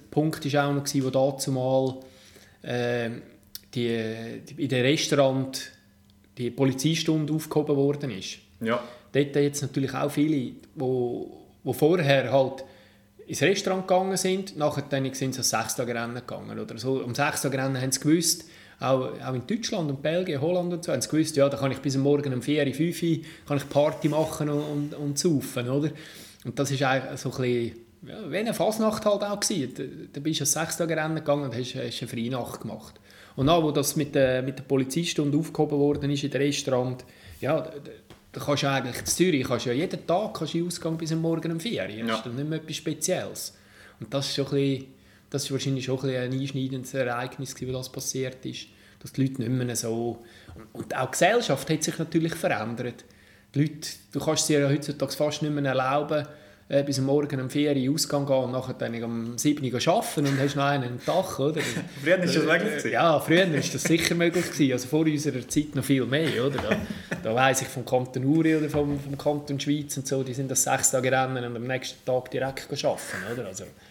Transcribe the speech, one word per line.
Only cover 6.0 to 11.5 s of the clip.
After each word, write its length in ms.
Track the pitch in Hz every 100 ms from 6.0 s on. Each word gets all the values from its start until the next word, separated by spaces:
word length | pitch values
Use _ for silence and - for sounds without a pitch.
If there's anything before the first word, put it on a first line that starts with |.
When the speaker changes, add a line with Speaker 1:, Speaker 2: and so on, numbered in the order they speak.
| _ _ _ -
Speaker 1:
die 100 | 120
Polizeistunde 800 | 143 131 127 151 165 - 160 147
aufgehoben 440 | 156 - 156 147 143
worden 340 | 139 139 139
ist. 300 | 95 - - _ -
Speaker 2:
Ja. 220 | 110 123 - - -
Speaker 1:
Dort 240 | 135 143 147
haben 80 |
jetzt 180 | 143 143
natürlich 320 | 131 147 135
auch 160 | 131 143
viele, 460 | 143 156 143 120 - -
wo, 720 | - 127 127 120 120 - - -